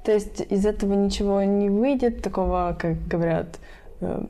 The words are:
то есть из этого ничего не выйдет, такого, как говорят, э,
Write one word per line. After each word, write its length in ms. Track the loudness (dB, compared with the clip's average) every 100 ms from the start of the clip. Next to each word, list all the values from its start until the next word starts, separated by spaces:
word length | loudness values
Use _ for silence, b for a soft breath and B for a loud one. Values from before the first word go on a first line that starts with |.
то 80 | 2
есть 300 | 2 0 -8 -2
из 160 | 2 2
этого 280 | 2 0
ничего 500 | 2 2 0 0 2
не 260 | 2 2 2
выйдет, 520 | 2 2 2 0 0
такого, 540 | -4 -2 0 0 0 -2
как 160 | -2 -2 -2
говорят, 520 | 0 2 0 -2 -10 B B B -8
э, 240 | -6 -4 -6